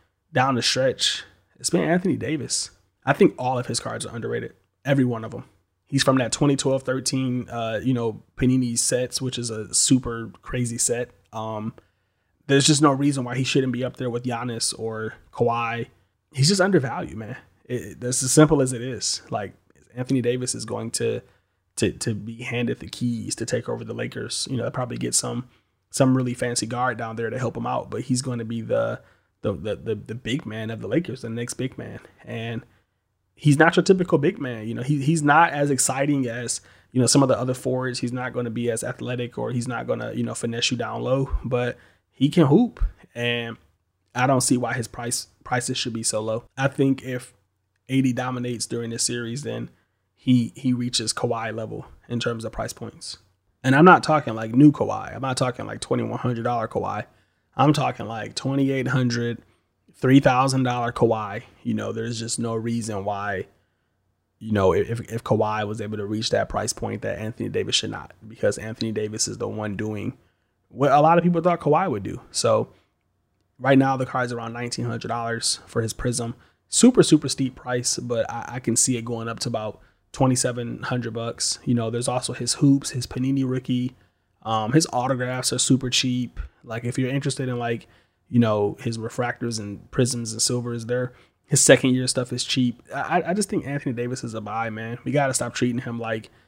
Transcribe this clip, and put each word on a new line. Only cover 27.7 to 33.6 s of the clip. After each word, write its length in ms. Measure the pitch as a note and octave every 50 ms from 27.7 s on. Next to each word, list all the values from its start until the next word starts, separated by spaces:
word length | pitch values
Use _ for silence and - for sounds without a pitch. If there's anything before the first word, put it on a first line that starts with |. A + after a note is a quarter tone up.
| B2+ B2+ - -
but 120 | - C#3+
he's 200 | C3 - C3 A#2+
gonna 240 | B2+ C3+ B2 A#2 A2+
be 160 | A2 A#2 A2+
the, 400 | A2 A2+ A2+ A2+ A2+ A2+ A#2+ - - _ _ _ _ _ _ _
the, 120 | - B2 G2
the, 220 | C#2 D#2 G#2+ G2+
the, 200 | F2 E2 F2 G#2+
the 200 | G#2 - - A2
big 300 | B2 - A2 A#2 - -
man 240 | G#2+ G#2+ A2+ A2 G#2+
of 120 | A2+ A2
the 60 | A2
Lakers, 360 | G2 A#2+ E3 F3 - - - -
the 60 | A2+
next 260 | A2+ A#2 A#2+ A#2+ -
big 240 | - B2+ C3 - -
man. 200 | A#2 A2 G#2+ - - - _ _ -
And 400 | A#2 A2+ A2+ A2+ A2+ - - - _ _ _ _ _ _ _ _ _ _ _ _ _ _
he's 240 | _ - D3 C#3+
not 180 | D3